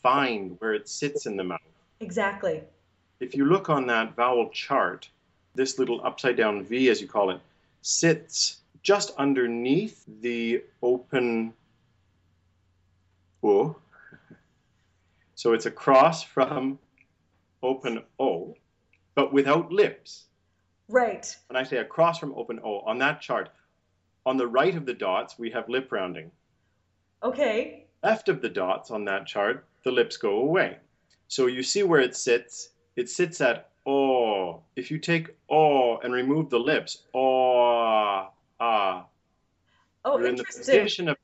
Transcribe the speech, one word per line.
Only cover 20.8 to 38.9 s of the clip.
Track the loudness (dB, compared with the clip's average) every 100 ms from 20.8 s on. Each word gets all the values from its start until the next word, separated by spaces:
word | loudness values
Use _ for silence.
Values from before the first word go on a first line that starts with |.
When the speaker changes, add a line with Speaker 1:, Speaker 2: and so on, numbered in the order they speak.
| -2
Speaker 2:
Right. | 0 2 -2 -12 -16 -8
Speaker 1:
When | -6
I |
say | -2 -4
across | -4 2 2 2
from | -8 -10
open | -10 -8
O, | -6 -6
on | -4 0
that | 0 -2
chart, | -4 -4 -6 _ _ _ _ _ _ _ -4
on | -2
the | 0
right | 2 2 0
of | -6
the |
dots, | -6 -2 -2 -4 -10
we | -8
have | -8 -4
lip | -4 -4
rounding. | -6 -4 -8 -14 _ _ _ _ _ _ _ _ -8
Speaker 2:
Okay. | -6 -2 -2 0 -4 -10 _ _
Speaker 1:
Left | 0 0 0
of | -2
the | -2
dots | -4 -2 -4 -4
on | -8 -4
that | -6 -4
chart, | -2 -2 -2 _ _
the | -2
lips | 0 0 -2
go | -2 0
away. | 2 2 0 -4 _ _ _ _ -10
So | -2 0
you | 0
see | -4 0
where | 4 4
it | 2 -2
sits. | 0 0 -2 -18 -18 _ _ -8
It | -6
sits | -2 -4 0
at | 0 0 -8 _ -2
O. | 0 4 4 2 0 -2 -8 _ -12
If | -8
you | -6
take | -2 -2 -2 -14 0
O | 4 6 4 2 0
and | -2
remove | -2 0 0 0
the | 0
lips, | 2 0 -2 -14 _
O, | 0 2 4 4 4 4 4 2 2 2 -2 -6 _ _ -4
ah. | 0 2 0